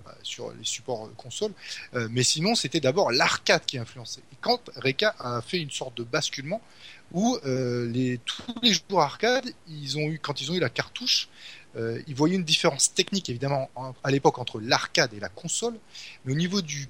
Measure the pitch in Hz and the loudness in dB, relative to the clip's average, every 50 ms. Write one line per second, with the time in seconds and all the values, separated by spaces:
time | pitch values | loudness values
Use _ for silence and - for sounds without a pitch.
0 | 120 - - - - - - - 117 113 117 117 113 - - - 110 - 123 110 | -16 -18 -18 -14 -12 -12 -10 -8 -8 -10 -10 -8 -6 -6 -6 -6 -4 -4 -4 -4
1 | 110 107 113 - - 123 - - 202 214 190 - - - - - - - - 123 | -4 -8 -14 -16 -14 -10 -6 -4 -4 -4 -4 -6 -12 -12 -12 -12 -10 -6 -4 -2
2 | 117 110 117 127 123 - - 151 165 208 240 - - 131 - 165 135 131 143 196 | -2 0 2 4 4 4 4 2 2 2 2 2 0 0 0 2 2 4 4 4
3 | 180 127 117 139 170 - - - - - 190 165 - - - 127 117 - - 127 | 4 4 4 4 4 4 2 2 4 4 4 4 4 0 -4 -4 -6 -8 -12 -14
4 | 113 - - - - - - - - - 247 240 - - - 131 120 135 135 - | -12 -12 -12 -12 -14 -18 -14 -4 0 0 0 0 0 -8 -8 -2 0 0 2 4
5 | 208 214 - - - 123 120 120 117 - - 180 156 139 - - 143 127 120 - | 2 2 2 0 -4 -4 -2 -4 -4 -2 -2 -2 -2 -2 -6 -6 -8 -8 -6 -8
6 | 117 117 139 151 147 - - - 131 151 190 233 - - - - - - - - | -6 -2 0 0 0 -2 -4 -6 -6 -6 -6 -6 -8 -10 -20 -20 -20 -20 -20 -20
7 | - - - 170 214 240 262 - - 135 127 131 131 120 120 123 120 117 117 123 | -14 -6 -2 2 2 2 2 2 0 -2 0 0 0 0 0 -2 -2 -2 0 0
8 | 131 127 123 120 - - - - - - 233 233 240 240 190 - - - 196 180 | 0 0 0 -2 -4 -8 -10 -8 -8 -10 -6 0 2 2 2 2 0 0 4 4
9 | 151 139 - - 208 233 254 269 262 254 - - - - 156 147 147 135 131 151 | 4 4 2 0 2 2 2 2 0 -4 -10 -14 -16 -14 -12 -10 -8 -6 -2 -2
10 | 151 151 160 151 - - 143 139 139 139 175 185 156 127 - - - - - - | -2 -2 -2 -4 -6 -6 -6 -6 -4 -2 0 0 0 0 0 -2 -4 -4 -4 -6
11 | 247 254 - - - - - - - - - - - - - 117 113 113 117 120 | 0 0 0 0 0 -4 -10 -20 -18 -18 -18 -18 -20 -14 -8 -6 -4 -4 -4 -6
12 | - - 135 123 151 165 185 196 175 151 - - - 170 143 139 - - - - | -6 -6 0 2 4 4 4 2 2 2 2 4 4 4 4 4 0 2 2 2
13 | 185 - 202 190 - - 123 117 135 139 143 135 131 - - 123 131 131 127 - | 0 2 0 -4 -2 -4 -4 -2 0 0 0 0 -2 -4 -8 -10 -10 -10 -10 -4
14 | - 135 139 139 - 160 - 127 120 - - 113 107 117 147 131 - - - 170 | 0 2 4 6 6 6 4 4 -2 -8 -8 -6 0 2 2 2 2 2 2 2
15 | 151 120 107 104 101 98 - - - 170 - - 226 240 233 214 - - - - | 2 2 0 -6 -10 -10 -10 -8 -8 -6 -4 -2 -2 -2 -4 -6 -12 -18 -18 -16
16 | - - - - - 131 135 156 175 180 190 202 180 151 147 143 139 | -16 -16 -16 -10 -4 -2 0 0 0 0 0 -2 -2 -2 -6 -8 -8